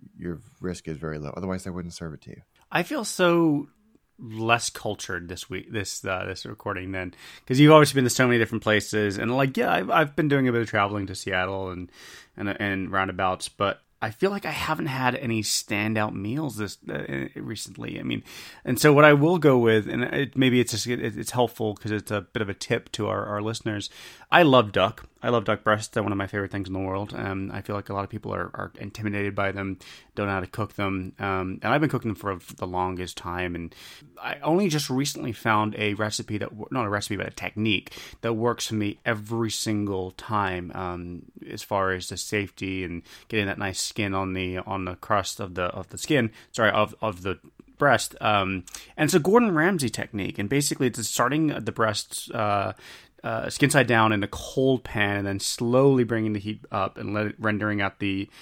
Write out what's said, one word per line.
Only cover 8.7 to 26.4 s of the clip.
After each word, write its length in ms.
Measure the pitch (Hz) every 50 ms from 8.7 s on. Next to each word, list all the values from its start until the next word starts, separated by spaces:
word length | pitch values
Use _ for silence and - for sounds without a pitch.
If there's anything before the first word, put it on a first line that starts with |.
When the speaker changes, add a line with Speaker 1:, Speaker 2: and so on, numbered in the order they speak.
| 107 104 98 - - 107 104 104 95 104
Speaker 2:
and, 180 | 120 113 123
like, 220 | 131 139 135 131 -
yeah, 140 | 233 - -
I've, 160 | - - -
I've 260 | - 170 156 147 143
been 120 | - 156 151
doing 200 | 143 139 131 127
a 40 |
bit 100 | 120 117
of 80 | 113 107
traveling 380 | - 107 101 101 104 104 98 95
to 80 | 95
Seattle 540 | - - 95 95 92 92 92 98 95 95 92
and, 200 | 90 87 90 90 - - - - - - - _ _ -
and, 120 | 101 101 98 -
and 320 | 104 101 98 95 95 90
roundabouts, 580 | 95 98 95 95 90 90 95 92 92 92 - -
but 320 | - - 104 98 - - _ _ _ -
I 100 | - 110
feel 200 | 110 - - 196
like 140 | 202 202 -
I 60 | -
haven't 360 | 147 - - - 156 151 160 156
had 280 | 131 131 131 123 120
any 260 | 127 - 117 113 113
standout 720 | 104 - - - - - 110 101 104 110 113 110 107 107 90
meals 440 | 95 98 104 123 147 160 143 110 104
this, 200 | 107 95 - - - -
uh, 380 | - 71 - - - 67 67 - -
recently. 640 | - 107 120 110 101 - - - - 117 117 - 120
I 40 | -
mean, 200 | 127 117 110 - - - - - - - - -
and 140 | - 127 -
so 120 | - 151
what 140 | 147 139 151
I 80 | 151 147
will 240 | 143 139 160 180 180
go 180 | 143 151 131 127
with, 300 | 117 113 110 110 101 -
and 160 | - 120 123
it, 340 | - - - 139 117 - 131
maybe 220 | 131 131 120 123
it's 120 | 120 -
just, 160 | - 107 - 120
it, 120 | 123 123 - 120 104 113
it's 140 | 117 -
helpful 440 | - 127 123 117 - - 117 107 104
'cause 160 | - - 110
it's 200 | 107 104 95 -
a 100 | 107 104
bit 200 | 92 - - 123
of 80 | 110 98
a 40 | 98
tip 380 | - - - 123 113 - - -
to 140 | - 107 101
our, 180 | 101 98 104
our 160 | 107 104 104
listeners. 480 | 104 110 113 - - 113 107 104 101 - - - - - - - - -
I 120 | - 160 175
love 280 | 147 131 127 113 104
duck. 360 | 95 98 92 104 110 - - - _ _
I 80 | - 120
love 160 | 120 120 104
duck 180 | 107 107 101 -
breast. 300 | 110 107 104 107 - -
They're 80 | 117 104
one 80 | 104
of 60 | 104 98
my 80 | 98 95
favorite 240 | - 104